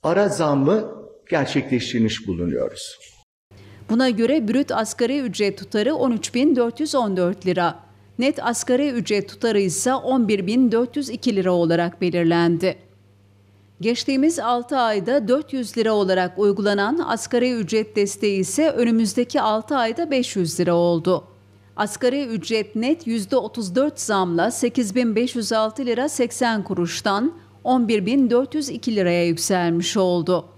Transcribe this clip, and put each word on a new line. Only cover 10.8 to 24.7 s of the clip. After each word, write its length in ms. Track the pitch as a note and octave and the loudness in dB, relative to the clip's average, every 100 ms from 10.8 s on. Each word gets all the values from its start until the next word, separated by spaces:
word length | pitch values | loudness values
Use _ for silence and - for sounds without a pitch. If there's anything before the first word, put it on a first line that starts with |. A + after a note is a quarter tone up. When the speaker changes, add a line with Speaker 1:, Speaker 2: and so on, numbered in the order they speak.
| B3 D4 | 0 -4
Speaker 2:
yüz 140 | C4+ | -6
iki 260 | A#3 B3+ G3+ | -4 -2 0
lira 160 | F#3 | 2
olarak 480 | F3+ E3+ E3+ E3+ - | 2 2 2 0 -2
belirlendi. 760 | F3+ F3 E3+ E3+ E3+ E3+ F#3 - - _ _ _ _ _ _ _ _ _ | -2 0 2 2 2 2 0 -4 -14 _ _ _ _ _ _ _ _ _
Geçtiğimiz 580 | G3 B3 - C4+ D4 E4 | -2 -2 0 2 2 0
altı 400 | A3+ A#3+ A#3+ C#4 | -2 -2 -2 0
ayda 500 | A#3 G3+ F3 C#4 G3+ | 2 0 0 -2 2
dört 240 | C4 D#4 | 0 0
yüz 260 | C4+ A3+ - | -6 -6 -2
lira 140 | A3 | 0
olarak 460 | G#3+ F#3+ F#3 F3+ F3+ | 2 2 2 0 2
uygulanan 600 | G#3 G3 G3+ G3+ G3+ D#4 | 2 2 0 2 0 0
asgari 540 | - A3 - B3 B3 | -2 -4 -2 0 0
ücret 440 | A#3+ F#3 A3 G#3+ G#3+ | 0 0 -2 -2 -2
desteği 440 | G3+ - G#3+ G3 | -2 0 0 0
ise 300 | F#3+ - D#4+ | -2 2 0
önümüzdeki 680 | A#3+ A#3 A3+ A3 - A#3+ D4 | 2 2 2 2 0 -2 0
altı 360 | G#3+ G#3+ A3 C#4+ | 0 -2 -2 -2
ayda 340 | A3+ A3+ E4 | 0 -2 -2
beş 260 | C4+ A#3+ G3+ | 0 -2 -2
yüz 240 | E3+ - | -2 0
lira 140 | F3 | 2
oldu. 500 | E3+ F3 E3+ E3+ F3 - - - - _ - | 4 4 2 0 -2 -2 -20 -20 -20 _ -6
Asgari 440 | G#3 - B3 C#4 | -6 0 0 0
ücret 520 | C4+ A3+ D#3 A3 G3+ G#3+ | -4 -6 -2 -2 -2 -4
net 300 | A#3+ D#4+ - | -2 -2 -2
yüzde 300 | A3+ G3 C4 | -4 0 0
otuz 380 | G#3+ B3 G3+ | 0 -6 -4
dört 260 | F#3 D4 D4 | 0 0 -2
zamla 500 | - G3+ F#3 E3+ G3 | -2 0 2 2 0
sekiz 440 | A#3+ A#3+ | 0 -2